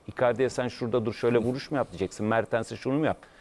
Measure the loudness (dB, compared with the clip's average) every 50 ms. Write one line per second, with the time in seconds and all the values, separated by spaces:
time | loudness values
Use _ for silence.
0 | -14 -10 -2 2 2 2 4 4 2 0 0 -2 -4 -4 -4 -6 -4 0 0 0
1 | 0 0 -2 0 2 4 4 4 4 2 -2 -4 -4 -4 -2 -2 -2 -2 -2 -4
2 | -4 -4 -4 -2 0 2 2 2 0 0 -2 -2 -2 -4 -8 -6 -4 -2 0 2
3 | 2 0 0 -2 -6 -20 -20 -20